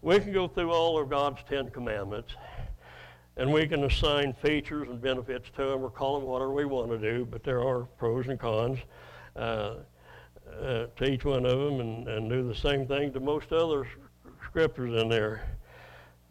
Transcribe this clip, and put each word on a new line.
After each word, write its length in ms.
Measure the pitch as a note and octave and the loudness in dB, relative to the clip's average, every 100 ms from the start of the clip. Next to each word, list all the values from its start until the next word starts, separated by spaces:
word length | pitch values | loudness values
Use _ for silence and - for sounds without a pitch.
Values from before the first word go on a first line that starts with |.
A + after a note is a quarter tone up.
we 180 | D#3 G3+ | 6 6
can 140 | G3+ | 6
go 160 | F#3+ F3+ | 2 2
through 240 | F#3 E3+ | 2 4
all 260 | E3+ E3 D#3 | 4 6 4
of 100 | C3+ | 2
God's 300 | C#3+ C#3+ B2+ - | 2 2 0 -2
Ten 220 | C#3 B2 | -2 -2
Commandments, 640 | C3 A#2 G#2 G2 G#2 - - - - - - - - - - - - | -6 -4 -4 -4 -6 -8 -12 -12 -10 -10 -10 -16 -20 -20 -20 -12 -2
and 160 | C3 | 2
we 120 | D#3 D#3 | 4 2
can 200 | D#3 C#3 | 2 2
assign 480 | - D3+ C#3+ C#3 | 4 4 2 2
features 560 | B2 D3+ D3+ - D3+ B2 | 0 2 2 0 -6 -6
and 120 | A#2+ | -4
benefits 480 | C3 B2+ A#2+ B2 - | -2 -2 -4 -8 -8
to 120 | - | -4
them 200 | C3+ C3+ | -2 -2
or 60 | C3 | -4
call 300 | - C#3 C#3+ | -2 -2 0
them 80 | C3 | -2
whatever 240 | B2+ C3+ | -2 0
we 140 | C#3+ C#3+ | 0 0
want 260 | B2+ A#2 | 0 0
to 60 | A2+ | 0
do, 280 | G#2+ A#2+ A#2 | 0 0 -2
but 180 | A#2 | -6
there 200 | C#3+ B2+ C3 | -2 0 2
are 180 | B2 A#2+ - | 0 -4 -2
pros 300 | A#2 B2 B2 | 0 0 -2
and 100 | C3 | -2
cons, 400 | A#2 G#2+ A#2+ C3 - - - - - - | 0 2 2 -2 -8 -16 -20 -20 -16 -6
uh, 380 | A#2 A2 G#2 A2+ - _ - - - - - A2 | -4 -2 -4 -6 -14 _ -20 -20 -20 -20 -18 -8
uh, 260 | C3 A#2 A#2 - | -4 -2 -4 0
to 80 | C#3 | 0
each 180 | C3 | 2
one 220 | D3 C3 B2 | 2 2 4
of 120 | B2+ | 2
them, 220 | D3 C3+ | 2 0
and, 280 | A2+ A2+ A#2 | -2 -4 -4
and 200 | A2 A2 | -4 0
do 160 | B2+ B2 | 0 -2
the 80 | |
same 320 | G#2+ C#3+ C#3 C3 | 0 2 2 0
thing 280 | C#3 C#3+ | 0 -2
to 80 | B2+ | -2
most 320 | C3+ D3 - | -2 -2 0
other 320 | D#3+ E3 C#3+ B2 | 2 2 0 -2
s-, 60 | - - _ - - | -10 -20 _ -20 -18
scriptures 580 | - E3+ D#3 D3 B2 A2+ | -4 2 2 0 0 2
in 60 | A2+ | 4
there. 400 | A2+ G#2+ A2 - - - - - - - - - | 4 2 -2 -6 -8 -10 -20 -20 -20 -20 -20 -6